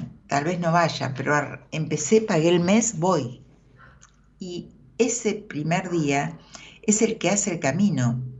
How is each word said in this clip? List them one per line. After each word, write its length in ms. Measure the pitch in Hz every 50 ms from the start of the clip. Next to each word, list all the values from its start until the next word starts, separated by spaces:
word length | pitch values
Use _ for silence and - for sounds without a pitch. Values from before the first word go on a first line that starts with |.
| - - - - _
tal 160 | - 139 143
vez 160 | 147 170 185 170
no 140 | 175 165
vaya, 420 | 165 175 170 143 - - 131 127 127
pero 200 | 127 131 143 147
ar-, 320 | 147 135 147 - - - -
empecé, 500 | - 156 151 - 151 147 - - 220 220
pagué 280 | 220 214 185 156 156 175
el 100 | 180 170
mes, 400 | 175 180 202 233 226 - - 156
voy. 460 | 170 190 180 151 127 123 - - - _ _ _ _ _ _ - - - - - _ - _ _ _ _ _ -
Y 300 | 190 180 175 170 - - - - - - - -
ese 360 | 240 262 - - - - -
primer 540 | - - - 147 147 151 160 170 185 185 180
día 460 | 175 170 151 139 143 143 151 165 - - - - - - - - - -
es 180 | - 220 208 -
el 160 | 226 214 220 -
que 120 | - 170
hace 220 | 202 208 - 202
el 80 | 170 160
camino. 640 | - 135 139 175 208 196 156 131 123 120 117 - - - -